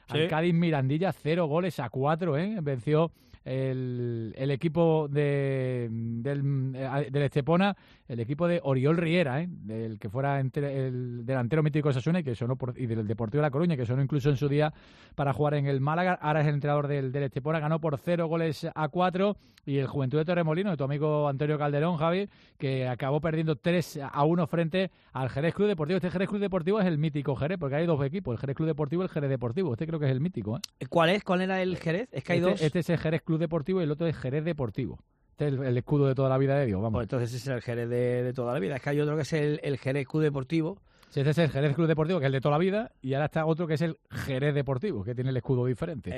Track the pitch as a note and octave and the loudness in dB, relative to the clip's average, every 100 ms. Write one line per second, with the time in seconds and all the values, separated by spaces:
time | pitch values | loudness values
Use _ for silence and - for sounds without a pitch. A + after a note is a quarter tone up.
0 | - C#3+ E3 D#3 E3+ E3+ E3+ D#3 C3 D3+ | -4 0 0 2 2 4 4 2 2 2
1 | F#3 - D3 E3+ E3 D3+ F#3 - B2 - | 0 -2 0 0 2 0 0 -2 -6 0
2 | C#3 D#3+ F3+ C#3+ F#3+ A3 D3 C3+ A#2+ D3+ | 0 0 0 0 0 -2 -2 -2 2 2
3 | E3 - _ - - C3 C3+ C3 B2+ B2 | 2 -2 _ -18 -6 -2 -2 -2 -4 -4
4 | A#2+ A#2 A2+ - C3+ C#3 E3+ D3+ E3 D#3 | -4 -4 -6 -4 -2 0 0 2 4 4
5 | D3 C#3+ D3 C#3+ C#3 C3+ B2+ B2+ A#2 A2+ | 2 0 2 2 0 0 -2 -2 -4 -4
6 | A2+ A#2 A#2+ C#3+ C#3 C#3 C3 B2+ C3 C3+ | -4 -4 -4 -2 0 0 -2 -4 -4 -2
7 | D3 C#3 C#3 - C3+ E3+ G3+ F#3+ - - | -2 0 0 0 2 4 2 0 -10 -20
8 | - A#2 A2+ C#3+ F3 F3 C#3 C3 C3 E3+ | -10 -6 -4 -2 0 0 2 2 4 2
9 | E3+ F3 D#3+ B2+ F3 B2+ G2+ A2 A2+ G#2+ | 2 2 2 0 -4 -8 -8 -6 -6 -8
10 | A2 G#2+ C#3 C#3 C3+ D3+ C#3+ C#3 C3 B2 | -8 -2 0 0 0 -2 -4 -2 -2 -4
11 | B2 A#2+ A#2 C3+ A#2+ D#3 D3+ C#3+ D3 C3 | -6 -6 -2 -2 2 2 2 2 2 2
12 | C#3 F3+ D3 A#2 A#2+ B2+ B2 A#2 B2+ A2+ | 2 0 0 -2 -2 -2 -4 -4 -2 -2
13 | G#2+ A2 A#2 C#3+ D3+ C3 F3 D3+ A2+ B2+ | -2 -2 0 2 2 2 0 0 0 0
14 | C3+ D3+ C3 C3+ C#3+ D3 D3+ - - - | 0 2 2 2 2 2 0 -2 -18 -20
15 | - - C#3 A#2+ D3 D3 C#3 C#3 C3+ E3 | -14 -4 -2 2 2 2 0 0 2 2
16 | F3+ F3+ D3+ D#3 D3 D3 C#3+ D3 C#3+ C#3+ | 2 0 2 2 2 2 2 0 0 0
17 | C3+ C3+ C#3 - C3+ D#3+ D3+ D#3+ D#3+ D3 | -2 -2 -2 -4 -2 -2 0 0 0 -2
18 | - F3 E3 E3 E3 D3 E3 - D#3 F3 | 0 0 0 0 -2 -2 -6 -4 -2 2
19 | F3+ F3+ G3 G3 - - - C#3 C3 C#3+ | 0 2 0 0 -8 -14 -4 -2 0 0
20 | C3 D3 D#3+ F3 E3 D#3 G3+ D#3 C#3 C#3+ | 0 0 2 2 2 0 0 -2 -2 0
21 | D3+ D3+ D3 C#3 D3+ D3+ D3 C#3+ D#3+ E3+ | 0 2 0 0 0 0 0 0 0 0
22 | E3 F3+ G3+ - - - C#3+ C3+ B2+ A#2+ | 0 0 -2 -10 -20 -6 -2 -2 -2 -2
23 | C3+ D3 D#3+ D#3 D#3+ C#3+ - F3 - D#3 | -2 0 0 0 0 0 2 0 0 -6
24 | C3+ - D3 F3 D#3+ D#3+ E3 F#3 F#3+ _ | -6 2 4 4 2 0 0 0 -2 _
25 | _ B2+ C3 C3+ D#3+ D#3+ G3+ F#3+ D3 F#3 | _ -4 -4 0 -2 2 0 0 0 0
26 | F3 E3 F#3+ G3+ G3 F#3 D#3+ G#3+ F#3 D#3 | 0 -2 -2 0 0 0 0 2 2 2
27 | D#3 D3 C#3 B2+ C#3 F#3+ D3 C#3 E3+ D#3 | 0 0 -2 0 0 -2 -2 0 2 2
28 | C#3 F3 F#3 A#2 C3+ C#3 D#3+ D3 D3 E3+ | 0 -2 -4 -4 -4 -2 -2 0 -2 -2
29 | F#3 - C#3+ C3+ A#2+ B2 F#3 A#2+ D#3+ E3 | -2 -2 -2 0 -2 -2 -2 -2 -4 -2
30 | D3 C3 D#3+ F#3 G#2 A2 - - C3 E3+ | 0 0 0 -4 -4 -6 -8 -12 -2 2
31 | E3 G#3 - F3+ F#3 F#3+ F#3 F3 E3+ E3 | 4 2 0 0 0 0 -2 -2 -2 -2
32 | B3+ - - F3 F3 G3 D#3+ F3 D#3+ E3 | -4 -8 -2 2 2 2 2 0 0 0
33 | D#3+ D#3 - D#3+ E3 E3 D3 F#3+ D#3+ D3 | 0 -2 0 0 0 -2 0 0 0 0
34 | E3+ C#3+ B2+ C#3 D#3 D#3 B2+ - A#2 - | -2 -2 -2 -2 -2 -2 -4 -2 -6 -6
35 | _ _ _ - D3 C3+ C3+ B2 - D3 | _ _ _ -4 -2 0 0 0 2 4
36 | C#3 B2+ C3+ C3 C3+ C#3 C3+ F#2+ A2 A2+ | 4 4 2 4 4 2 2 0 0 0
37 | G#2+ C3 A#2 B2 B2 B2+ - A#2 A#2 A#2+ | -2 -2 -2 -4 -6 -6 -4 -4 -2 0
38 | B2 B2 B2 B2+ A#2+ B2+ F#3+ C3+ - C#3+ | 0 0 -2 -2 -2 -2 -2 -4 -2 0
39 | D3 D3+ C#3 D#3+ D3 D3+ D3 C#3 - C#3 | 0 0 0 0 0 0 -2 -4 -2 -2
40 | C3 D#3 D#3 C#3+ C3 E3 D#3 G3 _ _ | -2 0 2 0 -2 -2 -2 -6 _ _
41 | - - C#3 D3+ E3+ C3+ D3 C#3 D#3+ D#3 | -8 -2 2 4 2 4 2 4 2 4
42 | D#3 F#3 C#3 C3+ D3 D3 F#3+ G3 A#3+ _ | 2 2 2 2 2 2 2 0 -4 _
43 | C3 C3+ D3+ F3 D#3 D#3+ F3 D#3 E3 D#3 | -4 0 0 0 0 0 0 0 0 -4
44 | - B2 - C3 C#3+ C#3+ C3+ C3 G#3 C3 | -10 -10 -4 0 0 0 0 -2 -2 -4
45 | F#2+ B2 B2+ C3 - C3 B2 B2+ E3+ D3+ | -4 -2 -2 -2 0 2 2 0 -4 -6
46 | - | -8